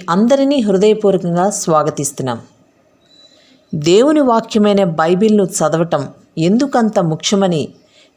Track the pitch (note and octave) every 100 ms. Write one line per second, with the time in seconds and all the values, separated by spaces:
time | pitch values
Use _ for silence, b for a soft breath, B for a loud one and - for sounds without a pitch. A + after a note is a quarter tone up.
0 | - F3+ A#3 C#4 C#4 C#4+ G#3 F3+ G#3+ G#3+
1 | G3+ F#3+ E3+ F3 G3 G3+ - D3+ D3+ D3+
2 | C#3+ - C3 A#2 - _ _ _ _ _
3 | b b b b b b b D#3+ D3+ G3
4 | C#4 D#4 C4 A3+ A3+ A3 G#3 G3+ F#3 D#3+
5 | D#3+ F#3 A3 G#3 F3+ - D#3 D#3+ E3+ D3+
6 | C3 - _ D#3+ E3 A3+ C#4+ C4+ A3 G#3
7 | E3 D#3 - G3+ G3 D#3+ - b b b
8 | b